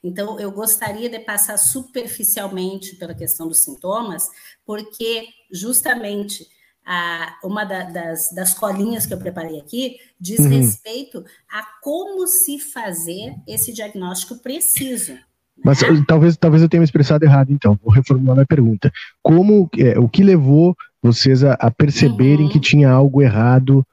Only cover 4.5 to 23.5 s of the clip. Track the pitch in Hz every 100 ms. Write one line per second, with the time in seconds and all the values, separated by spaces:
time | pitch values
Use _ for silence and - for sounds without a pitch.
4.5 | _ - 214 214 - 226 226 226 _ _
5.5 | 180 214 254 311 240 208 202 202 - -
6.5 | _ _ _ - 175 170 170 165 - 185
7.5 | 208 208 190 180 170 170 165 - 180 185
8.5 | - 214 196 208 233 - 185 180 180 165
9.5 | 156 - 240 262 254 _ _ 180 226 147
10.5 | 135 120 104 220 240 277 - - _ _
11.5 | 214 220 _ 285 320 403 381 370 - -
12.5 | 285 - 262 214 170 165 180 226 - -
13.5 | 220 - 220 208 202 180 185 - 247 254
14.5 | 302 - - 269 233 175 127 _ _ _
15.5 | _ - 135 - 156 143 160 170 160 170
16.5 | 156 165 170 165 160 135 151 151 139 135
17.5 | 143 107 101 113 113 131 131 131 131 139
18.5 | 151 113 110 - - - _ - 160 202
19.5 | 208 170 - 131 120 120 - 196 180 135
20.5 | 143 170 180 - _ 120 117 135 131 139
21.5 | 123 135 - 147 - 147 104 131 147 147
22.5 | 151 - 147 135 127 139 135 135 107 120